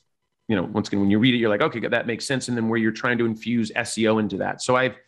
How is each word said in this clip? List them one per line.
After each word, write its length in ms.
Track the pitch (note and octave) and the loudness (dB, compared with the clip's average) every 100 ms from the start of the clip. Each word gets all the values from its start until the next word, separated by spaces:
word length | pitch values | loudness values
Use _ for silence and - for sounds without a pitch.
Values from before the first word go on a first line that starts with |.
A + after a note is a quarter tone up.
| _ _ _ _ - | _ _ _ _ -2
you 80 | G#2 | -2
know, 80 | |
once 240 | E2+ G#2+ - | 0 -2 -2
again, 140 | G2+ | 0
when 100 | G2 | 2
you 80 | G#2+ | 4
read 140 | B2+ | 4
it, 40 | A#2+ | 2
you're 120 | A2+ | 2
like, 120 | G2+ | 2
"Okay, 180 | D#3 A#2 | 0 -2
that 280 | A#2 A#2 A2+ | -2 -2 -2
makes 180 | A2+ - | -6 -4
sense." 220 | C3 B2+ | -4 -2
And 80 | A#2+ | -2
then 140 | A2+ | 0
where 100 | A2+ | 2
you're 120 | A2 | 0
trying 260 | A2 B2+ A#2+ | 0 -2 0
to 80 | A#2 | 0
infuse 460 | A2 A2+ A#2+ A2 A#2 | -2 -2 -2 -2 -4
S 220 | A#2 - | -4 0
E 100 | A2 | 2
O 120 | A2 | 2
into 180 | G#2 F#2+ | 0 -2
that. 240 | G2 G2 | -4 -4
So 140 | - B2+ | 0 2
I've, 200 | B2+ B2 | 2 -4